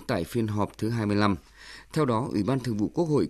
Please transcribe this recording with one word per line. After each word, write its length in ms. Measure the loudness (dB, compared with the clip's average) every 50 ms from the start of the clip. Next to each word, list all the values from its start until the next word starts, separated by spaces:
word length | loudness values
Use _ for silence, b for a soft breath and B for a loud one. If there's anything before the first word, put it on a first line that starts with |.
| -2
tại 180 | -2 -2 -2 -2
phiên 220 | -2 -2 -2 -2
họp 320 | 0 0 0 -2 -2 -2 -4
thứ 100 | -4 -2
hai 180 | -2 0 0
mươi 100 | 2 2
lăm. 200 | 4 4 4 2 0 B B B B B B B B B B -2
Theo 120 | 0 2
đó, 240 | 2 2 0 0 0 0
Ủy 100 | 0 0
ban 180 | 2 0 0
Thường 160 | 0 -2 0
vụ 120 | 0 0 0
Quốc 160 | 0 0 0
hội 240 | 2 2 2 2